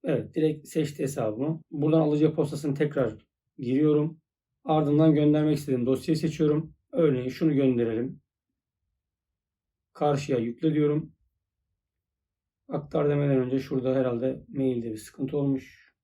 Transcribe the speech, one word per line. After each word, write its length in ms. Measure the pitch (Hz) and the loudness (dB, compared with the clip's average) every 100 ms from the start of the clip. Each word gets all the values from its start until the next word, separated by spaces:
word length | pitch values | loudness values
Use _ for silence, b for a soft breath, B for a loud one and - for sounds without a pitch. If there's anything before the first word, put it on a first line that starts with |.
Evet, 320 | 269 131 107 - | -2 -2 -2 0
direkt 320 | 156 147 - | 0 -2 -6
seçti 360 | 165 151 - | -4 -4 -4
hesabımı. 580 | 139 - 110 107 147 165 _ | -6 -2 -4 -2 -4 -4 _
Buradan 280 | 147 151 160 | -2 2 4
alıcı 340 | 151 147 156 | 4 4 2
postasını 420 | 160 151 139 151 135 | 2 -4 -2 -4 -2
tekrar 400 | 147 147 117 104 _ _ _ - | -2 0 -2 -4 _ _ _ -10
giriyorum. 640 | 123 131 151 151 151 - _ _ _ _ | -2 2 2 2 0 -6 _ _ _ _
Ardından 500 | - 156 143 147 160 | -2 0 2 4 6
göndermek 440 | 147 147 151 151 147 | 6 4 4 2 0
istediğim 280 | - 127 120 | -2 -2 0
dosyayı 320 | 131 - 156 | -2 0 -2
seçiyorum. 560 | 151 - 151 151 - - _ | -2 0 0 0 -2 -16 _
Örneğin 380 | 262 160 127 127 | 0 2 2 -4
şunu 240 | 127 160 | -2 0
gönderelim. 680 | 135 135 120 117 113 123 - _ _ _ _ _ _ _ _ _ _ _ _ _ _ _ _ _ | 2 2 2 0 -2 -4 -8 _ _ _ _ _ _ _ _ _ _ _ _ _ _ _ _ _
Karşıya 440 | - 147 143 143 127 | -2 0 0 -2 -2
yükle 360 | 117 117 160 | -2 -2 -2
diyorum. 380 | 151 147 151 - _ _ _ _ _ _ _ _ _ _ _ _ _ _ _ _ | 2 0 0 -6 _ _ _ _ _ _ _ _ _ _ _ _ _ _ _ _
Aktar 420 | 151 147 165 147 | -10 -4 -2 0
demeden 280 | 143 143 135 | 2 2 2
önce 220 | 127 135 | 2 -2
şurada 360 | 135 131 127 131 | -2 -4 0 0
herhalde 480 | 127 117 131 131 - | 0 0 -2 -4 -10
mailde 440 | 151 131 120 113 | -2 -2 -2 -6
bir 60 | 107 | -10
sıkıntı 400 | - - 135 147 | -14 -8 -4 -2
olmuş. 560 | 139 135 - - _ _ | 0 -2 -6 -20 _ _